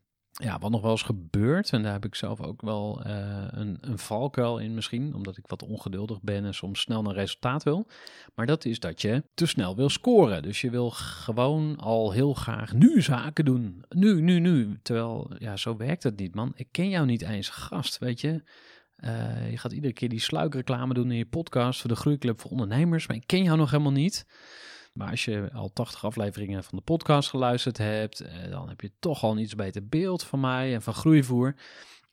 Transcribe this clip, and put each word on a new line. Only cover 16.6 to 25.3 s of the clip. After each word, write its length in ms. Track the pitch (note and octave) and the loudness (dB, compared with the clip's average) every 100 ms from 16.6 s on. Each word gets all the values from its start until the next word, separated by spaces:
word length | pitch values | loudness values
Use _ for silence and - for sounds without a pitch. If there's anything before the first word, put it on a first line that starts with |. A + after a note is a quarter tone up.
| - | -6
ken 180 | - F#3+ | -2 0
jou 160 | F#3 C3+ | 2 2
niet 160 | A#2 | 2
eens, 280 | E2 G#2 G2 | -2 -6 -6
gast, 480 | - - E3+ - - | -10 -8 -6 -6 -4
weet 240 | B2 A#2+ | -4 -2
je. 220 | D3 D#3+ - - - - _ _ | -2 -4 -6 -20 -20 -20 _ _
Eh, 560 | A#2 A#2 A2+ A2+ A2+ | -6 -4 -4 -4 -6
je 60 | A2+ | -6
gaat 140 | A#2+ | -6
iedere 220 | C#3+ C#3+ | -4 -4
keer 160 | - B2 | -2 -4
die 100 | A2 | -2
sluikreclame 760 | - D#3 D#3+ C#3 B2+ B2 B2+ | -2 -2 -2 -2 -2 -2 0
doen 180 | B2 B2 | 0 0
in 60 | A#2 | 0
je 80 | A2+ | -2
podcast 560 | E3 E3 C3 A#2+ B2 | -4 -2 0 2 0
voor 80 | A#2+ | -2
de 60 | A2+ | 0
Groeiclub 460 | D3 C#3+ A#2+ A2+ | 0 2 0 -2
voor 100 | - | -4
Ondernemers, 560 | B2+ G2+ A#2+ E3+ E3 - | -4 0 2 2 2 -2
maar 100 | A2+ | -6
ik 100 | - | 0
ken 160 | F#3 | 2
jou 140 | F#3 D#3+ | 4 4
nog 140 | C#3+ | 4
helemaal 200 | D3 D3 | 4 4
niet. 340 | C#3 E3+ - - - - - - - - | 2 2 -2 -10 -20 -20 -20 -20 -20 -16
Maar 160 | - G2 | -10 -6
als 160 | B2+ | -4
je 240 | - | -2